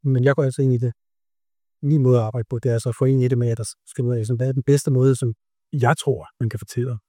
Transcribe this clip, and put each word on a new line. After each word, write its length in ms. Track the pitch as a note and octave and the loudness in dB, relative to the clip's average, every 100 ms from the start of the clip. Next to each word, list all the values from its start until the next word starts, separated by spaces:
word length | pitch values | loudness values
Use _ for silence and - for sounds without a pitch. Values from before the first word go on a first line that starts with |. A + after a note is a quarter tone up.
Men 200 | C#3+ C3 | 0 2
jeg 120 | B2+ C#3 | 2 2
går 80 | |
altså 180 | C3+ B2+ | 0 0
ind 120 | C3+ | 0
i 40 | A#2+ | 2
det. 160 | A#2+ - _ _ _ _ _ _ _ _ | -2 -6 _ _ _ _ _ _ _ _
Min 200 | C#3+ D3+ | 0 2
måde 160 | B2+ B2 | 4 2
at 60 | |
arbejde 240 | A2 A#2+ A2+ | 2 -6 -6
på, 100 | A#2+ | -4
det 120 | B2 | 0
er 80 | A2+ | 0
så 100 | B2+ | -2
at 60 | A2+ | 0
få 100 | C3+ | 2
ind 180 | C3+ | 2
i 40 | B2 | 2
det 100 | B2 | 0
med, 120 | A#2+ | 0
at 80 | A2+ | -2
der 160 | A2 - - | -8 -12 -14
skal 180 | - | -6
ud 120 | B2 A#2+ | -2 -2
af, 100 | A2 | -2
sådan, 120 | A#2+ | -2
hvad 100 | B2+ | -2
er 40 | |
den 120 | C3+ | -2
bedste 280 | C3 C#3+ - | 2 2 2
måde, 240 | B2+ C3+ B2+ | 2 4 2
som 180 | B2 A2 _ _ _ | -2 -6 _ _ _
jeg 240 | C#3+ A#2+ D#3 | 0 0 2
tror, 300 | - C3 - _ | -2 -4 -8 _
man 100 | A2+ | -6
kan 100 | G#2+ | -6
fortælle 380 | - - B2+ A2+ | -8 -6 -6 -8